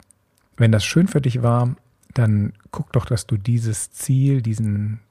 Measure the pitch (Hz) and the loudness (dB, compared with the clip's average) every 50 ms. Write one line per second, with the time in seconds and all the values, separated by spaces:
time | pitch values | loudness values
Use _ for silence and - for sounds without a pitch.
0 | _ _ _ _ _ _ _ _ _ _ _ - 117 113 110 104 - - - 165 | _ _ _ _ _ _ _ _ _ _ _ 2 2 4 4 2 0 0 2 2
1 | 180 196 - 156 135 139 113 123 120 117 120 120 123 123 139 - _ _ _ _ | 2 2 2 0 -2 -2 -2 0 0 2 2 2 0 -2 -4 -6 _ _ _ _
2 | _ - - - 117 110 107 104 101 - - _ _ - - - 156 - - 123 | _ -6 -2 0 2 2 2 2 0 -2 -4 _ _ -14 -10 -10 -6 -4 -2 -2
3 | - - 120 113 - - 117 104 98 117 120 120 113 113 107 - - - - - | -2 0 -2 -4 -2 -4 -4 -4 -2 -2 -2 0 0 -2 -4 -6 -8 -10 -12 -8
4 | - - 135 131 135 139 139 135 113 110 110 107 110 107 101 101 104 107 107 113 | -2 0 0 2 2 2 2 0 0 -2 -2 -2 -2 -2 -2 -2 -4 -4 -6 -8
5 | - _ | -14 _